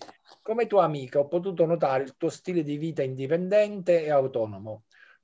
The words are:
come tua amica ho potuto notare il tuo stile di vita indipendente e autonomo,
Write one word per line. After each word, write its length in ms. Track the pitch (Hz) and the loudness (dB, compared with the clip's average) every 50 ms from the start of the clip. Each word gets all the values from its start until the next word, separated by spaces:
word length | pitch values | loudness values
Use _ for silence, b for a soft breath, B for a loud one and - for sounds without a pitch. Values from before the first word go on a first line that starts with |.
| B B B B _ _ - _ | B B B B _ _ -20 _
come 260 | _ - 220 233 233 | _ -6 -2 -2 -2
tua 180 | - 208 196 170 | 2 4 4 4
amica 340 | 160 151 143 131 123 - 190 | 4 2 -4 -6 -2 0 0
ho 100 | 190 190 | 0 2
potuto 380 | - 175 175 196 180 165 170 | 0 -4 -2 -4 0 0 2
notare 380 | 160 170 165 160 143 131 131 139 | 2 2 2 2 0 2 0 -2
il 120 | 131 - | -4 -6
tuo 140 | _ - 160 | _ -4 -4
stile 320 | - - _ - 185 175 151 | -4 -4 _ -2 -2 -2 -2
di 160 | 143 147 147 | -2 -4 -4
vita 240 | 156 165 151 151 139 | -4 -6 -4 -4 -4
indipendente 1000 | 131 131 131 135 131 160 170 180 185 202 208 214 208 208 202 175 180 175 170 156 | -4 -4 -6 -2 -2 -2 -2 0 2 2 2 2 2 -2 -6 2 2 2 2 4
e 60 | 151 | 4
autonomo, 760 | 147 139 135 131 135 120 110 107 101 95 101 110 107 107 _ b b b b b b b | 2 2 2 2 0 -2 -2 -2 -4 -10 -10 -10 -12 -12 _ b b b b b b b